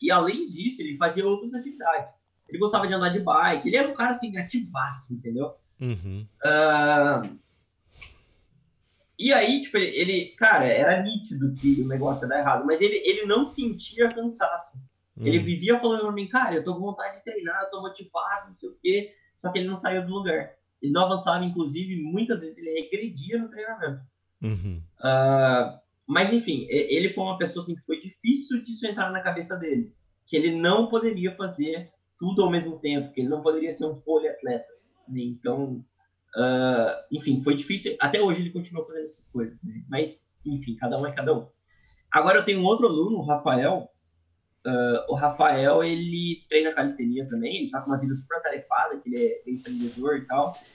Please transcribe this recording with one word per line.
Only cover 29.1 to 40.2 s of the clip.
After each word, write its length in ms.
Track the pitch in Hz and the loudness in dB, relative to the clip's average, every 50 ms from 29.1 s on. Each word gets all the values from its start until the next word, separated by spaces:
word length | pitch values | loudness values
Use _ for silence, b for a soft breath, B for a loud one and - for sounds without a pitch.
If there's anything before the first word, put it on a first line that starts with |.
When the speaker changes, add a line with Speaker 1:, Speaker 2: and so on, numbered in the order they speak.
Speaker 1:
na 100 | 185 185 | -4 -4
cabeça 340 | - 175 165 170 170 - 190 | -4 -4 -4 -4 -6 -8 -8
dele, 380 | 180 165 156 135 120 113 - _ _ _ _ _ _ _ | -6 -4 -2 -2 -2 -2 -4 _ _ _ _ _ _ _
que 100 | - 165 | -2 0
ele 180 | 151 160 170 165 | 2 2 2 0
não 340 | 165 170 175 202 226 233 226 | 2 2 4 4 4 2 2
poderia 460 | 233 226 226 226 202 180 180 185 - | 0 0 0 0 -2 0 -4 -4 -4
fazer 560 | - 190 180 - - 151 156 160 175 175 - _ _ _ _ _ - | -6 -8 -8 -4 -4 -4 -4 -4 -6 -8 -14 _ _ _ _ _ -6
tudo 240 | 175 190 190 202 | -4 -2 2 2
ao 80 | 190 175 | 2 4
mesmo 280 | 175 170 165 165 156 - | 2 0 0 -2 -8 -6
tempo, 320 | 151 147 143 139 139 - - | -4 -2 -2 -2 -4 -4 -4
que 80 | 131 | -4
ele 60 | 123 135 | -2 -2
não 120 | 151 151 | -2 0
poderia 300 | 151 160 156 160 160 165 | 0 0 0 0 -2 -4
ser 140 | 156 - 160 | -4 -4 -6
um 120 | 156 151 - | -6 -6 -6
poliatleta, 720 | - 151 160 151 151 147 143 - 135 123 120 117 - - - _ _ _ _ _ _ - | -4 0 0 2 2 0 -6 -6 -6 -6 -6 -6 -6 -12 -20 _ _ _ _ _ _ -10
né? 140 | 131 123 | -8 -6
Então, 600 | 120 123 120 - - 123 127 139 139 135 123 117 - _ _ _ _ _ _ _ _ - - | -6 -6 -8 -4 -4 -2 -2 -2 -2 -4 -6 -10 -12 _ _ _ _ _ _ _ _ -10 -2
ah, 680 | 113 123 127 127 127 127 127 123 117 113 113 - - - - | 0 2 2 2 2 2 2 2 2 2 0 0 -4 -8 -8
enfim, 320 | 147 151 - 143 127 131 | -8 -4 0 0 0 2
foi 120 | 135 147 139 | 2 2 0
difícil. 420 | 139 - - 196 202 - - - - | 0 0 -4 -6 -4 -4 -6 -2 0
Até 220 | - - 214 208 | 0 2 2 4
hoje 220 | 202 190 165 180 | 4 2 2 0
ele 80 | 175 170 | -2 -4
continua 340 | - 175 175 - 170 160 160 | -4 -8 -8 -8 -8 -10 -8
fazendo 180 | 160 160 160 151 | -8 -8 -10 -10
essas 180 | 151 - _ _ _ | -10 -14 _ _ _
coisas, 300 | - 120 113 110 - - | -6 -6 -6 -6 -8 -12
né? 200 | - 117 107 113 - - | -14 -12 -12 -12 -12 -6
Mas, 340 | 160 151 156 156 - _ | -2 -2 -2 -4 -6 _